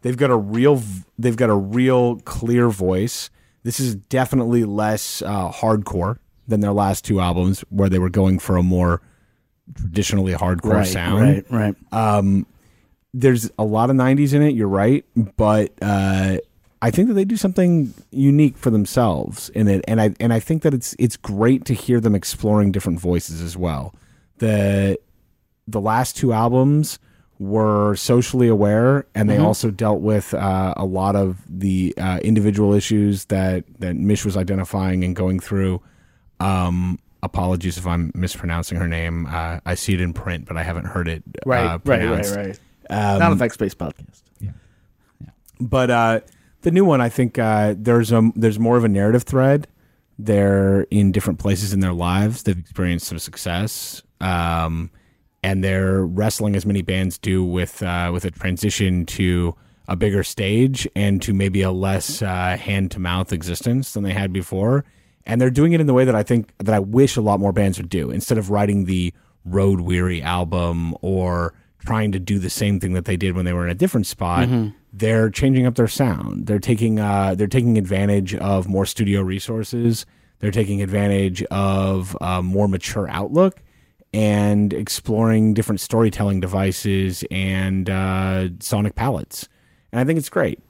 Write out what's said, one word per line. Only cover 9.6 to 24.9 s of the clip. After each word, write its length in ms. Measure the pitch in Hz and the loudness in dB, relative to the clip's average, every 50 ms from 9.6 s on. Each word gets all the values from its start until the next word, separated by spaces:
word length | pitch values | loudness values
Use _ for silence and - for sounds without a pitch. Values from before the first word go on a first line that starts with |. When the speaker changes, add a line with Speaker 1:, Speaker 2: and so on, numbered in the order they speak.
| _ - - | _ -20 -12
Speaker 1:
traditionally 580 | - - 95 80 104 98 - - 101 95 95 90 | -8 -8 -4 -2 -2 -2 0 0 0 0 0 0
hardcore 400 | 80 - 90 92 87 - 107 107 | 0 0 0 0 0 0 0 2
Speaker 2:
Right, 120 | 107 101 92 | 2 2 0
Speaker 1:
sound. 580 | 92 95 85 87 95 104 113 135 147 127 - - | -2 -2 -2 0 2 4 6 4 4 2 0 -4
Speaker 2:
right, 240 | 127 113 107 104 95 _ - _ | -2 0 0 0 -2 _ -10 _
right. 240 | - 110 110 107 104 104 | -2 0 2 2 2 4
Speaker 1:
Um, 300 | 98 98 98 98 - _ _ _ _ _ _ _ _ _ _ _ _ _ - | 4 4 2 2 0 _ _ _ _ _ _ _ _ _ _ _ _ _ -6
there's 380 | 127 120 135 127 117 110 110 - - | 2 4 4 4 4 0 -6 -4 -2
a 40 | 113 | -2
lot 240 | 107 104 110 117 123 | 0 2 2 2 2
of 60 | 135 | 4
nineties 380 | 135 127 131 135 139 147 139 135 | 4 4 4 4 4 2 2 4
in 80 | 147 | 4
it, 140 | 147 151 139 | 4 4 4
you're 120 | 113 107 101 | 2 0 0
right, 380 | 95 98 98 113 139 143 - _ _ 120 110 98 - | 2 2 4 4 2 2 0 _ _ -2 -2 -2 0
but, 360 | - 110 107 107 107 104 - - - | 0 2 4 4 2 2 0 -4 -4
uh, 560 | - 101 101 98 98 98 95 95 95 95 95 - - _ _ _ _ _ _ _ | -2 0 0 2 2 0 0 0 0 0 -2 -2 -6 _ _ _ _ _ _ _
I 120 | - 117 | -2 0
think 160 | - - 190 247 | 2 2 2 2
that 80 | 220 | 2
they 100 | 196 190 | 0 0
do 120 | 196 233 214 | 0 -2 -2
something 540 | - 196 185 - 185 175 175 165 143 117 - - - _ | -2 -2 2 2 2 4 4 2 2 0 -4 -14 -20 _
unique 440 | - 131 135 139 143 147 151 139 120 | -2 2 4 4 6 6 4 4 2
for 140 | - - 135 | 0 0 2
themselves 800 | 110 107 101 - - 131 120 110 85 69 50 50 - - - - | 2 2 2 2 2 2 2 2 2 0 -4 -6 -10 -12 -14 -8
in 180 | - - 107 101 | -2 0 2 4
it, 160 | 98 95 - - | 2 2 0 0
and 120 | 113 113 | 0 2
I, 140 | 107 107 92 _ | 2 2 0 _
and 120 | 117 117 | 0 0
I 80 | 117 113 | 0 0
think 220 | - - 165 160 | 0 0 -2 0
that 140 | - 160 139 | 2 0 0
it's, 200 | 127 - - - - | 0 -4 -8 -4 0
it's 180 | 123 117 - - | 0 0 0 -4
great 480 | - - 101 98 110 120 131 131 - | -8 -6 -2 2 4 4 2 2 0
to 80 | - 123 | -4 -4
hear 260 | 95 - - 123 120 | -4 0 0 0 2
them 140 | 110 113 104 | 2 2 0
exploring 580 | 98 - - - - - 107 104 107 104 101 | 0 -2 -4 -8 -4 0 2 2 4 4 2
different 280 | 92 98 - 101 85 82 | 2 0 -2 -2 -4 -2
voices 420 | 92 90 87 87 - - 80 80 | 0 0 0 0 -2 -4 -10 -8
as 160 | 87 82 85 90 | -8 -8 -6 -4
well. 380 | 90 87 78 67 65 92 - _ _ _ _ _ _ _ _ _ | -4 -4 -4 -4 -8 -10 -14 _ _ _ _ _ _ _ _ _
The, 600 | 117 110 107 104 101 101 101 98 98 98 | -2 0 2 2 2 2 2 2 2 2